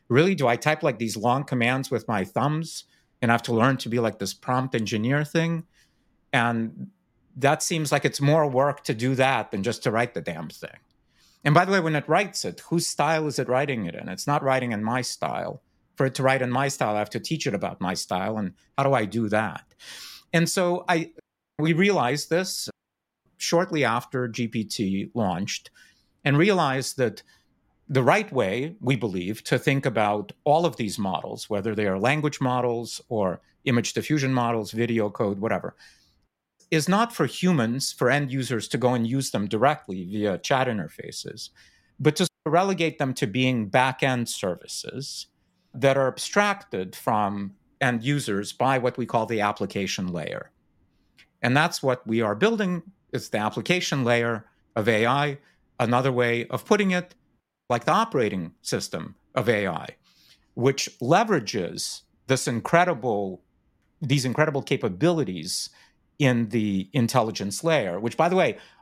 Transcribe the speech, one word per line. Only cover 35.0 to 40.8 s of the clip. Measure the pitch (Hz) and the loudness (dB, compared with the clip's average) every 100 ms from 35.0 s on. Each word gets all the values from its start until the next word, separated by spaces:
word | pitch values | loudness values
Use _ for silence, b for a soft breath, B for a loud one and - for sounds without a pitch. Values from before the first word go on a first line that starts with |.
| 104 | 0
code, | - 104 98 | 0 -2 -2
whatever, | 107 92 92 - b b b b _ _ _ _ _ | -2 -2 -4 -12 b b b b _ _ _ _ _
is | 160 147 | 0 4
not | 196 226 | 2 2
for | - 139 | 0 -2
humans, | - 180 160 113 131 - | 2 2 4 2 0 -4
for | - 123 | 0 2
end | 143 139 | 2 2
users | 135 120 117 - | -2 -2 -4 -2
to | 127 | 0
go | 123 | 2
and | 123 113 | 2 0
use | 135 131 | 0 -2
them | 107 98 | -2 0
directly | 110 135 147 - 95 | 2 2 2 -4 -8
via | 90 107 104 87 | -6 -2 0 0
chat | - 135 127 | 0 0 0
interfaces, | 107 | -2